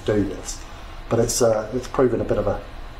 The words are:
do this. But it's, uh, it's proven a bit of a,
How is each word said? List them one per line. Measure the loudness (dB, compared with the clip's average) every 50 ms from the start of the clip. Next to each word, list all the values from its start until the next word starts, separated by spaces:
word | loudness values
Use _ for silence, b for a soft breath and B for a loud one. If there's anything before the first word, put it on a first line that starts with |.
| 0
do | 2 2 2 2
this. | 0 -2 -6 -8 -8 -8 -10 B B B B B B B B -4 0
But | 2 2
it's, | 2 2 2 4
uh, | 4 4 4 4 0 -2 -4
it's | -4 -4 -2
proven | 2 4 4 4 4 2
a | 0
bit | 0 0 2
of | 2 0
a, | 0 -2 -4 -8 -12 -12 -12 -12 -12 -14